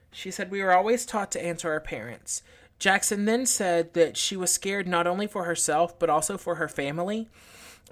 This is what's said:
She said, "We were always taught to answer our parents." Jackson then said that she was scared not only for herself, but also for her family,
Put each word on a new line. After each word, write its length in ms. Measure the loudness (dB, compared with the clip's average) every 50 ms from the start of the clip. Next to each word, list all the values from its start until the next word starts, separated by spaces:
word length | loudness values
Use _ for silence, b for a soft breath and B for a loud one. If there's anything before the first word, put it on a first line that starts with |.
| _ _
She 220 | -16 -14 -12 -10
said, 180 | -6 -8 -6 -6
"We 120 | -4 0 4
were 80 | 6 6
always 320 | 6 6 4 2 0 0
taught 260 | -2 -4 -4 -4 -2 -4
to 100 | -4 -4
answer 260 | -4 -6 -4 -4 -2
our 120 | -2 -2
parents." 600 | -4 -6 -10 -10 -10 -12 -14 -14 -10 -10 -10 -10 b b b b b b b 0
Jackson 460 | 2 4 4 4 2 0 0 0 2
then 200 | 2 2 2 2
said 480 | 0 0 0 2 2 2 2 2 2 4
that 220 | 4 4 4 4
she 220 | -2 -4 -2 -2 -2
was 140 | -2 0 0
scared 340 | 0 0 -2 -2 -2 -2 0
not 180 | 0 2 2
only 220 | 2 0 -2 -4 -4
for 160 | -4 -6 -4
herself, 560 | -2 -2 -2 0 2 2 2 2 2 0 -2
but 100 | 0 2
also 280 | 2 2 2 0 -4 -6
for 180 | -4 -6 -4
her 120 | -2 -4 -4
family, 580 | -4 -4 -4 -4 -2 -4 -4 -4 -4 -6 -6 -10 B B B B B B B B B B B B